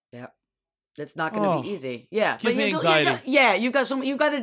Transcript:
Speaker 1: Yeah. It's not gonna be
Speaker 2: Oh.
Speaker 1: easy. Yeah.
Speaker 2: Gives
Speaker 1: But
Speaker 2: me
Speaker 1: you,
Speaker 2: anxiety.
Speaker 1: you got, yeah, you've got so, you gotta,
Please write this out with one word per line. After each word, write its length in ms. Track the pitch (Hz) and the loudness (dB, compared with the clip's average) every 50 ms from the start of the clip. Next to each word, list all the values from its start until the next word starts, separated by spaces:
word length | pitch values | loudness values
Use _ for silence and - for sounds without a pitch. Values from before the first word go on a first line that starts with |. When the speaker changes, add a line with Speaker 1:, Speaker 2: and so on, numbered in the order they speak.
| _ _ - | _ _ -20
Speaker 1:
Yeah. 160 | 120 123 - _ _ _ _ _ _ _ _ _ _ _ _ _ | -18 -18 -18 _ _ _ _ _ _ _ _ _ _ _ _ _
It's 200 | - 147 147 - | -16 -12 -6 -2
not 180 | 160 160 160 214 | -2 -2 -2 0
gonna 260 | 214 208 196 170 143 127 | 0 0 2 0 0 -2
be 60 | 180 | -4
Speaker 2:
Oh. 40 | 208 | -8
Speaker 1:
easy. 340 | 170 131 131 123 117 - - | -8 -8 -8 -10 -10 -12 -6
Yeah. 240 | - 214 208 160 127 - | -2 0 0 0 0 0
Speaker 2:
Gives 40 | - | 0
Speaker 1:
But 100 | 233 240 | 0 0
Speaker 2:
me 120 | 220 220 208 | 0 0 0
Speaker 1:
you, 40 | 202 | 0
Speaker 2:
anxiety. 340 | - - 170 160 156 147 139 | 0 2 4 4 4 4 2
Speaker 1:
you 60 | 123 | 0
got, 120 | 117 - - | -2 -2 0
yeah, 260 | 262 285 262 233 196 | 2 4 4 4 4
you've 180 | 185 226 254 247 | 2 0 0 0
got 140 | 277 254 | 0 0
so, 140 | - 269 269 | 0 -2 -4
you 160 | 262 262 277 | -4 -4 -2
gotta, 260 | 254 302 302 294 277 | 0 0 0 0 -2